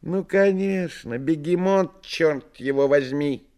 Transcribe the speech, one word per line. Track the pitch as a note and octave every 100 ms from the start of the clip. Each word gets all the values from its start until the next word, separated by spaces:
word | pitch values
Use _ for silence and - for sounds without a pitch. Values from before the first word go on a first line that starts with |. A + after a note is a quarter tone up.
Ну, | - F3+ F#3+
конечно, | G3 G3 F#3+ G3 F#3+ F3+ - - A#2
бегемот, | C3+ D#3+ D3 F3 F#3 G3 F#3 -
чёрт | - - E3 D3 - _
его | B2+ C#3 C#3
возьми! | C#3+ C3 C#3 D3 C3+ _